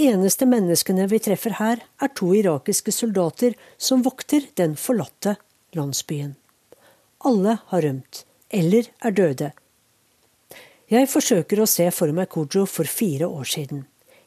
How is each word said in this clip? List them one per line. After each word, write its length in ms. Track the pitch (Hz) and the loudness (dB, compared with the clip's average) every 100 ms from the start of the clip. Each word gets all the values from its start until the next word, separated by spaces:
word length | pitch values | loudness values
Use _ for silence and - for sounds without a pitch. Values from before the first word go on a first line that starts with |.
| 294 | 4
eneste 400 | 196 190 - 262 | 4 2 2 4
menneskene 600 | 240 180 165 - 185 196 | 4 2 0 0 0 2
vi 100 | 220 | 0
treffer 340 | 214 185 214 196 | 0 -2 -2 -2
her, 240 | 220 233 - - | -2 -2 -6 -6
er 120 | 262 | -6
to 160 | - 175 202 | -2 2 2
irakiske 560 | 196 139 - 196 - | 2 0 -2 -4 -4
soldater 600 | - 233 190 165 - 247 - - - | -4 -2 0 -2 0 0 -2 -12 -8
som 260 | - 262 254 | 0 0 0
vokter 400 | - - 294 269 - | -4 -4 -4 -4 -2
den 160 | 165 147 | -2 -2
forlatte 580 | - 233 139 - 202 202 _ _ _ | -2 -2 -2 -6 -4 -4 _ _ _
landsbyen. 600 | 170 143 131 - 151 143 139 _ _ _ - _ _ _ _ 285 | -6 -6 -6 -6 -6 -8 -10 _ _ _ -20 _ _ _ _ 0
Alle 320 | 220 196 226 - | 2 2 0 -2
har 100 | 180 | 0
rømt, 440 | 151 131 - - - _ _ | 0 -2 -10 -20 -20 _ _
eller 380 | 208 165 220 226 - | 0 2 2 2 -4
er 140 | 240 196 | -2 2
døde. 340 | 175 131 143 - _ _ _ _ _ _ _ _ - - - _ - | 0 0 -6 -10 _ _ _ _ _ _ _ _ -20 -20 -20 _ 0
Jeg 200 | 226 269 | 2 2
forsøker 540 | 311 - 196 151 202 | 2 2 2 2 0
å 40 | 214 | 2
se 180 | - 175 | 2 0
for 220 | - 156 | 2 0
meg 160 | 165 185 | 0 -4
Kujo 380 | 165 147 190 196 | -4 -2 0 0
for 160 | - 156 | -2 -4
fire 400 | - 214 139 175 | -2 -2 -2 -4
år 240 | 170 - | -6 -6
siden. 380 | - 139 143 135 _ _ _ | -6 -6 -10 -12 _ _ _